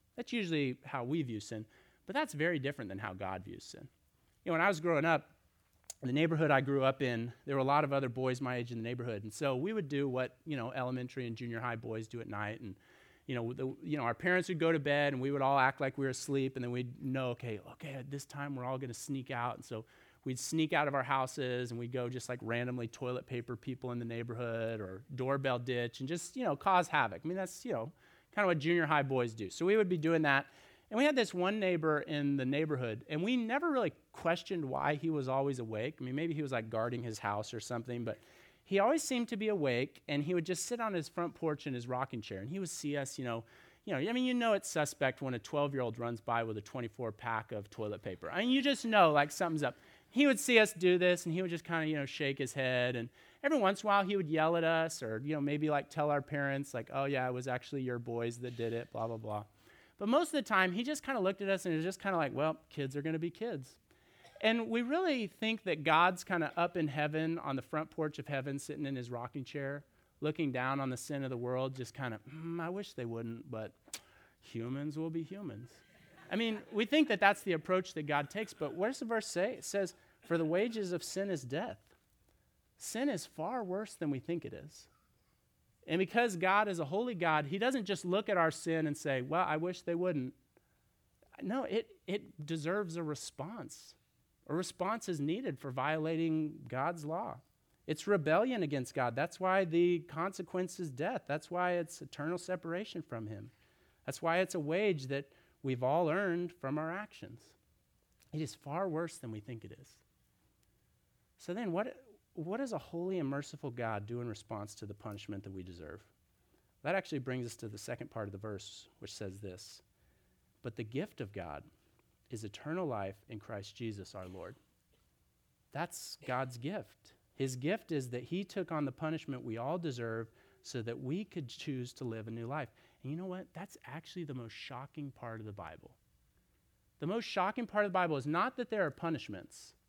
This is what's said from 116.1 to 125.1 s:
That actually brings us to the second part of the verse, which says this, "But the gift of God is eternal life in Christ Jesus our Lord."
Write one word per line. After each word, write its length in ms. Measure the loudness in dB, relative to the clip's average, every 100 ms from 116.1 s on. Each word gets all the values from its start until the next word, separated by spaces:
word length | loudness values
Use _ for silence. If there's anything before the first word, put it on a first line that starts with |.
| _ _ _ _ _ _ _
That 120 | -2
actually 240 | -2 -2 -4
brings 280 | -4 -4 -4
us 100 | -8
to 120 | -10
the 100 | -10
second 320 | -8 -8 -8
part 180 | -8 -6
of 40 |
the 60 | -6
verse, 500 | -8 -8 -10 -16 -20 _
which 120 | -16
says 260 | -10 -8 -8
this, 440 | -10 -12 -16 -20 _ _ _ _ _ _ _ _
"But 140 | -10 -8
the 80 |
gift 360 | -6 -4 -6 -6
of 120 | -8
God 320 | -8 -8 -10 -12 _ _ _ _ _ _
is 140 | -10
eternal 420 | -10 -10 -6 -4 -2
life 380 | -2 -4 -8 -12
in 100 | -14
Christ 380 | -10 -10 -10 -8
Jesus 380 | -6 -6 -10
our 140 | -12 -12
Lord." 280 | -10 -12 -14 _ _ _ _ _